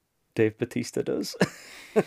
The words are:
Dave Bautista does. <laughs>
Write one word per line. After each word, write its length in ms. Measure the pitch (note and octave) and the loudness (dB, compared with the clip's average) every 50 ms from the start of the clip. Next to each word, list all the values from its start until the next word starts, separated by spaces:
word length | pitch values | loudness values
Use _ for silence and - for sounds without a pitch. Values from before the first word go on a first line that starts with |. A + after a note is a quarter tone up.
| _ _ _ _ _ _ - | _ _ _ _ _ _ 2
Dave 240 | - A2 A2 - - | 4 4 4 2 0
Bautista 460 | B2 - - B2 A#2 - - - - | -4 -4 -2 -4 -4 -4 -4 -4 -2
does. 320 | - - - - - - - - - - - - - - - - - - | -2 -2 -2 -4 -2 0 0 0 0 -2 -8 -18 -20 -20 -20 -10 -2 0
<laughs> 0 | G#3+ - | 0 2